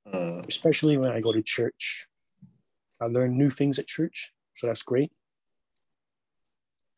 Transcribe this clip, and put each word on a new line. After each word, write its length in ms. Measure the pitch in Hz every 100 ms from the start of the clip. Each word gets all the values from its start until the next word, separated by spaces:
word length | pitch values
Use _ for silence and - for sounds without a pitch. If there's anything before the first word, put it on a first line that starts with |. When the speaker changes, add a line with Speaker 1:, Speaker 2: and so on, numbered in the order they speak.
| 104
Speaker 1:
Hmm. 340 | 95 170 87 -
Speaker 2:
especially 480 | - 165 147 156 143
when 120 | 131
I 80 | 117
go 120 | 110
to 100 | 110
church. 680 | 110 - 117 - - - - _ _ _ - _ _ _ _ -
I 60 | 117
learn 300 | 120 127 127
new 120 | 143
things 280 | - 143 135
at 80 | -
church, 460 | - 165 - - _ _
so 120 | - 120
that's 160 | 113
great. 300 | - 123 151 _ _ _ _ _ _ _ _ _ _ _ _ _ _ _ _ _ _